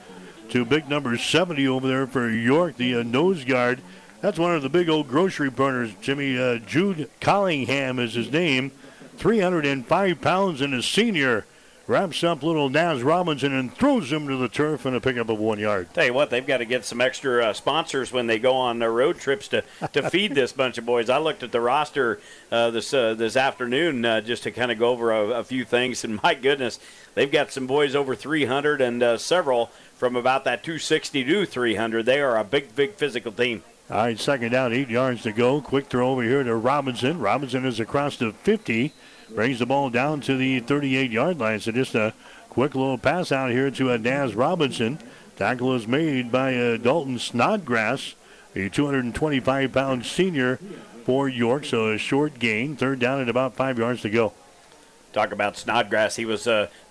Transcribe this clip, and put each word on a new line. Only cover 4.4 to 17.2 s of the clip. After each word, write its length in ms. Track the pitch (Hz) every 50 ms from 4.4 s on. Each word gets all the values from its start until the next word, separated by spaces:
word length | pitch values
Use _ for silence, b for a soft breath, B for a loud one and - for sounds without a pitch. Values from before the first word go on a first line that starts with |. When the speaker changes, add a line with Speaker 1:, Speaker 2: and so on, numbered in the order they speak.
| 170 175 175
Speaker 1:
of 60 | 160
the 80 | 135 131
big 180 | 143 180 180
old 220 | 160 156 156 147 131
grocery 400 | 120 151 185 190 - - 147 135
burners, 420 | 123 131 139 139 131 123 120 110 92 98
Jimmy. 360 | - - 139 143 139 135 127 123
Uh, 160 | 127 127 120
Jude 540 | 113 113 95 92 151 190 202 190 156 135 - - -
Collingham 800 | - 147 175 202 202 190 165 139 123 110 135 139 135 131 127 127
is 140 | 123 113 110
his 180 | 120 113 107
name. 400 | 127 160 180 160 131 127 135 139 - B B B B B B B B
Three 220 | - - 190 233 220
hundred 260 | 185 180 180 165 147
and 200 | 139 139 135 120
five 360 | - 160 180 202 190 170 127
pounds 400 | - 143 170 185 196 190 165 123
and 120 | 139 143 135
a 80 | 123
senior. 640 | - - - 190 226 240 202 156 139 131 120 104 - B B B B B B B B
Wraps 380 | - 113 151 196 175 139 - 170
up 180 | 170 170 139
little 280 | 139 165 165 156 143 135
Naz 340 | 127 151 170 175 156 123 117
Robinson 480 | 139 160 180 180 165 151 131 131 143
and 240 | 135 135 127 117 -
throws 340 | - 240 285 277 240 165 117
him 200 | 151 156 151 143
to 80 | 135
the 100 | 131 127
turf 380 | 117 - - 147 151 156 131 -
and 100 | 135 127
a 60 | 117
pickup 260 | - 131 127 120 117
of 100 | 110 113
one 220 | 107 107 110 107 104
yard. 340 | 104 107 104 95 90 85 -
Speaker 2:
Tell 120 | 175 160
you 80 | 127 120
what, 160 | 135 147 143
they've 180 | 123 123 131
got 120 | 139 135 123
to 60 | 120
get 200 | 110 127 123 -
some 160 | - 120 120
extra, 440 | 123 127 - -